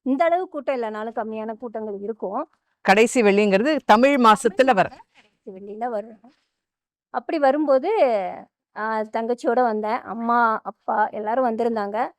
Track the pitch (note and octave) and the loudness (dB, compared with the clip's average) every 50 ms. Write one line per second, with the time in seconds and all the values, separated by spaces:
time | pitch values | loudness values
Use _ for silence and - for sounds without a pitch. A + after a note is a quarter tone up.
0 | _ B3+ C4+ C4+ E4+ E4 E4+ F4+ F#4 F#4 - D4 B3 - C#4 B3 A#3 A3 G#3+ G#3+ | _ -2 0 0 2 2 2 0 -2 -6 -10 -8 -6 -4 -4 -4 -4 -6 -6 -8
1 | G#3+ A#3 A3+ B3 A3 A3 A3 A3 G#3+ A3 A3 A3 B3+ A#3 G#3+ A3+ G#3+ G#3+ G3+ G3 | -10 -8 -8 -8 -8 -8 -8 -8 -10 -10 -10 -12 -14 -12 -10 -10 -10 -10 -10 -10
2 | G3+ G#3 A3+ _ - F#3 G3 B3 D#4+ _ _ _ _ _ _ _ _ - F#3+ G#3 | -10 -10 -10 _ -8 -8 -6 -8 -8 _ _ _ _ _ _ _ _ 2 4 4
3 | A#3 A#3 - B3+ A3 G3+ G3 G3+ G#3+ G#3 F#3+ F#3+ A#3 D4+ D#4 C4+ _ - G#3+ A3 | 4 4 4 4 4 4 4 4 2 2 2 2 2 0 0 -2 _ 4 4 6
4 | B3+ C#4 C#4+ B3+ B3 A3 G#3+ - - A3+ - - C4 C4+ - D4 - - B3+ E4 | 6 4 4 6 6 6 4 4 2 -2 2 2 2 4 4 2 2 0 -2 -14
5 | - _ _ - _ _ _ _ _ A#3 F#3+ F#3 G3 G#3 G3+ G#3+ A#3 B3+ A#3 G3+ | -20 _ _ -20 _ _ _ _ _ -20 -18 -16 -16 -14 -10 -8 -8 -6 -6 -6
6 | G3+ A#3 A3 G#3 _ B3 _ _ _ _ _ _ _ _ _ _ _ _ _ _ | -8 -10 -20 _ _ -20 _ _ _ _ _ _ _ _ _ _ _ _ _ _
7 | _ _ - A#3+ A#3 - E4+ D#4+ C#4+ C4 C4+ D4+ D#4 C#4+ C4+ C4 C4 F#4+ A4+ G#4 | _ _ -10 -8 -6 -6 -2 2 2 2 2 2 2 2 2 2 2 0 2 2
8 | D#4 B3+ A3+ G3+ F#3 F3+ F3+ - - _ _ _ _ _ _ - G#3+ A3 A3 A3 | 2 2 2 0 -2 -4 -8 -12 -18 _ _ _ _ _ _ -8 -6 -4 -4 -4
9 | G#3+ G#3+ - A3+ A3+ A3+ B3 A#3+ - C#4+ A#3 B3 B3+ A#3 G#3+ G#3+ G#3 G#3+ A3+ - | -6 -4 -6 -6 -4 -4 -4 -2 -2 0 2 2 2 2 0 -2 -2 -4 -4 -4
10 | - - G3 A3+ A#3 A#3 A#3 A#3+ A#3 A3+ A3 - _ G3 - _ _ - A3+ G#3 | -6 -10 -10 -6 -2 0 2 2 2 2 0 -2 _ -12 -16 _ _ -4 0 0
11 | G#3+ - - G#3+ G#3+ G#3+ A#3 C4 C4 A#3+ A3+ A3 A#3 A#3+ A3+ A3 G3+ G3+ G#3 A3 | 0 -2 -2 -8 -4 -2 -2 0 0 -2 -2 -2 -2 -2 -2 -2 -4 -4 -4 -4
12 | C4 F4 _ | -6 -6 _